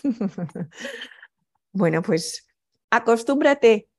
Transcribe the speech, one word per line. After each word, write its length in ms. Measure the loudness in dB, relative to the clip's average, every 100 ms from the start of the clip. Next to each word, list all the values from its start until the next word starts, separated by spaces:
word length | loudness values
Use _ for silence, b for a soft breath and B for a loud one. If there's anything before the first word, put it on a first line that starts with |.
<laughs> 680 | -6 -4 -6 -6 -10 -10 -14 B B -14 B B -20 _ _ _ _
Bueno, 300 | -2 0 0
pues 460 | -2 -2 -4 -12 -18 _ _ _ _
acostúmbrate 1000 | 0 2 0 0 2 2 4 4 4 0